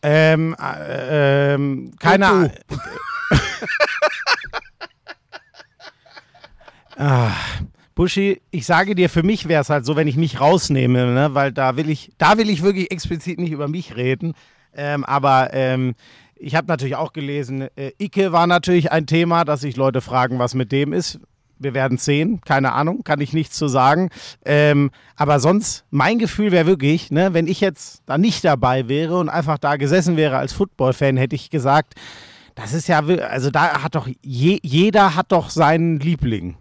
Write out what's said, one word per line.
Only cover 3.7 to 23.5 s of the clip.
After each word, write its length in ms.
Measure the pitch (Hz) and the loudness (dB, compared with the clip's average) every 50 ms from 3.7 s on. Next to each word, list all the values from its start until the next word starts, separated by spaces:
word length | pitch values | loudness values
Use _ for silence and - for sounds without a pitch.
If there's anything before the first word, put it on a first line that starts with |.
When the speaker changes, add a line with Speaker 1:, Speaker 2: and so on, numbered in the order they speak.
| - - - - - - - - - - - - - - - - - - - - _ _ - - _ _ _ - - _ _ _ - 311 _ _ _ - - _ _ _ - - _ _ _ _ _ - _ _ _ - - - - _ _ - _ _ _ _ - - | -2 -2 -2 -2 0 -2 -2 -2 -2 -4 -4 -4 -4 -4 -4 -12 -12 -12 -14 -14 _ _ -20 -20 _ _ _ -20 -20 _ _ _ -20 -20 _ _ _ -20 -20 _ _ _ -20 -20 _ _ _ _ _ -20 _ _ _ -20 -20 -20 -20 _ _ -20 _ _ _ _ -10 -4
Speaker 1:
Ah, 300 | 139 143 135 123 120 110 92 80 - - - - - - _ _ _ _ _ | -2 0 2 2 2 0 -2 -4 -8 -8 -8 -10 -10 -12 _ _ _ _ _
Buschi, 460 | - 175 180 - 196 196 202 190 - _ _ | -2 -2 0 0 0 0 0 0 -2 _ _
ich 160 | - 175 120 | -10 -8 -2
sage 280 | - 175 165 190 190 208 | 0 2 2 2 0 2
dir, 120 | 180 180 170 | 2 2 2
für 140 | - 165 165 | 2 2 2
mich 240 | 190 220 - - 156 | 2 0 -2 -2 0
wär's 220 | 165 151 135 - | 0 0 2 0
halt 160 | 156 143 120 | -2 -2 -2
so, 80 | 123 151 | -2 -2
wenn 140 | 147 156 151 | 0 0 0
ich 80 | 123 | 0
mich 240 | 139 165 151 - 120 | 0 -2 -2 -2 2
rausnehme, 680 | 135 147 180 180 - - 147 131 127 123 127 123 123 123 120 | 2 4 4 4 2 0 0 2 2 2 2 2 2 2 2
ne, 200 | 127 143 151 131 | 2 0 0 0
weil 180 | 139 139 139 - | 0 -2 0 0
da 240 | - 135 127 123 | 0 -2 0 0
will 120 | 127 160 151 | -2 -2 -4
ich, 220 | 156 - - - _ _ | -4 -6 -8 -18 _ _
da 200 | 165 175 208 214 | 4 4 4 4
will 120 | 226 214 | 4 0
ich 120 | 202 147 165 | 0 2 2
wirklich 280 | 202 202 190 185 - | 0 0 0 -2 -4
explizit 480 | 190 170 - - 175 160 - 170 175 160 | -6 -8 -6 -6 -6 -6 -6 -8 -6 -4
nicht 140 | 180 170 156 | -4 -4 -4
über 160 | 143 147 143 | -4 -4 -4
mich 260 | 156 185 175 - - | -4 -6 -8 -10 -6
reden. 380 | 120 123 131 131 - - 165 151 _ _ _ _ _ _ _ _ | -4 0 0 0 -2 -4 -8 -8 _ _ _ _ _ _ _ _
Ähm, 300 | - 143 143 147 143 135 | -10 -6 -4 -4 -4 -2
aber, 460 | - 135 143 135 139 131 131 131 - - | -2 -2 0 2 4 4 4 2 2 0
ähm, 420 | 135 131 127 131 131 127 127 117 _ _ - - _ _ _ _ | -2 -2 0 0 0 -2 -4 -4 _ _ -20 -20 _ _ _ _
ich 220 | _ - 147 123 | _ -10 -4 -2
hab 100 | 131 - | -2 -2
natürlich 300 | - 170 131 131 135 123 | -2 -4 -4 -4 -6 -6
auch 160 | 127 160 151 _ | -6 -8 -8 _
gelesen, 560 | 165 143 139 143 147 139 120 135 135 135 131 _ | -10 -8 -6 -6 -6 -6 -6 -8 -8 -8 -10 _
äh, 160 | - 139 139 - _ | -12 -12 -12 -8 _
Icke 320 | 202 196 - 196 196 190 165 | -10 -6 -2 -2 -2 2 2
war 140 | 170 170 175 | 2 2 4
natürlich 420 | 175 175 - 180 180 175 147 - | 2 0 2 2 2 2 2 2
ein 160 | 147 160 156 | 0 0 0
Thema, 380 | 131 160 165 170 170 170 170 170 | 2 0 2 2 2 2 0 2
dass 160 | 147 151 131 | 0 -2 -4
sich 160 | 127 147 120 | -4 -8 -2
Leute 240 | 123 135 135 120 131 | 0 0 0 0 0
fragen, 380 | - - 123 127 123 127 123 127 | -4 0 0 0 0 0 0 -2
was 140 | 123 123 - | -2 -2 -2
mit 180 | 131 127 104 135 | -4 -4 -2 0
dem 200 | 135 143 143 156 | -2 -2 0 -2
ist. 280 | 180 165 - - - - _ _ _ _ _ _ _ | -4 -4 -4 -8 -12 -20 _ _ _ _ _ _ _
Wir 120 | 135 139 120 | -8 -6 -2
werden's 300 | 135 131 135 131 123 - | -2 0 0 -2 -2 0
sehen, 360 | - 143 143 156 196 233 175 _ | 0 0 0 0 -2 -2 -6 _
keine 280 | - 151 139 135 131 117 | 0 0 0 0 0 0
Ahnung, 300 | 127 147 160 185 - - | 0 -2 -2 -4 -6 -4
kann 160 | - 151 143 | -4 -2 -2
ich 120 | 143 - 147 | -2 -2 -2
nichts 240 | 160 156 - | -4 -4 -4